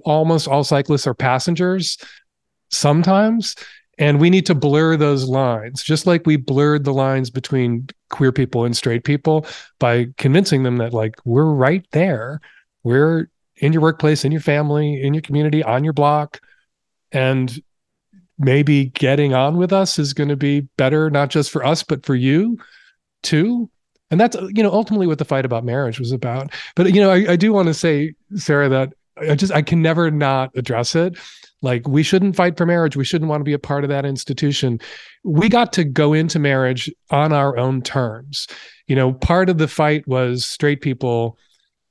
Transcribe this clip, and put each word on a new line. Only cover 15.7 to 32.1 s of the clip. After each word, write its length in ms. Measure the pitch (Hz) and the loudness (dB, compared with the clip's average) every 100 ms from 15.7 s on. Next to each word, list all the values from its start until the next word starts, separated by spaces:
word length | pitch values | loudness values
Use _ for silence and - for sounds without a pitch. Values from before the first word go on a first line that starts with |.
| 127 | 0
your 80 | 156 | 0
block. 480 | 147 147 147 147 - _ _ _ _ _ _ _ | 0 2 0 -4 -12 _ _ _ _ _ _ _
And 480 | 135 131 131 127 127 - _ _ _ _ _ _ - | -2 0 0 -2 -8 -16 _ _ _ _ _ _ -2
maybe 480 | 139 139 147 143 131 | 2 2 4 2 0
getting 480 | - 135 143 143 | -2 0 2 2
on 240 | 127 139 170 | 2 0 0
with 120 | 180 | 0
us 280 | 196 190 - | 0 0 -2
is 160 | 143 | -4
gonna 220 | 139 147 143 | -4 -4 -2
be 240 | 143 143 139 - | -2 -2 -4 -2
better, 320 | 131 156 156 | 0 2 2
not 180 | 143 143 | 0 0
just 220 | 156 143 | 0 -2
for 120 | 147 | -2
us, 200 | 131 160 | 0 -2
but 240 | - 135 - | -2 -6 -2
for 80 | |
you 440 | 127 131 156 226 226 - _ _ _ _ _ | 0 2 2 0 -4 -10 _ _ _ _ _
too. 460 | - 156 208 240 226 _ _ _ _ | -2 0 0 -2 -6 _ _ _ _
And 80 | 160 | 0
that's, 160 | 233 247 196 | 0 0 -4
you 80 | 208 | 0
know, 100 | 202 | 2
ultimately 360 | 202 214 208 180 | 0 0 0 0
what 100 | 151 | -2
the 80 | 143 | -2
fight 180 | 135 | -2
about 180 | 127 117 | -2 -4
marriage 380 | 120 131 127 113 | -2 -4 -4 -4
was 100 | 120 | -6
about. 440 | 131 123 127 139 - - | -4 -4 -6 -8 -14 -6
But, 200 | - 190 | 0 4
you 80 | 196 | 4
know, 80 | 196 | 6
I, 220 | 185 202 | 4 4
I 40 | 175 | 2
do 160 | 214 | 2
wanna 220 | 202 170 | 2 2
say, 400 | 151 165 147 156 - _ | 0 0 0 -2 -8 _
Sarah, 360 | 196 - 143 139 | -8 0 2 2
that 240 | 131 131 - _ - | 2 -2 -8 _ -8
I 160 | 156 | -2
just, 180 | 147 190 | 0 2
I 80 | 156 | 0
can 220 | 147 170 | 2 2
never 280 | 160 165 165 | 2 2 0
not 460 | 151 139 135 131 127 | 0 0 0 -2 -6
address 380 | 123 117 120 | -4 -4 0
it. 240 | 165 180 175 - - - _ | 0 -2 -4 -18 -20 -20 _
Like, 240 | 131 120 135 | -2 -2 0
we 160 | 143 | 0
shouldn't 340 | 151 | 2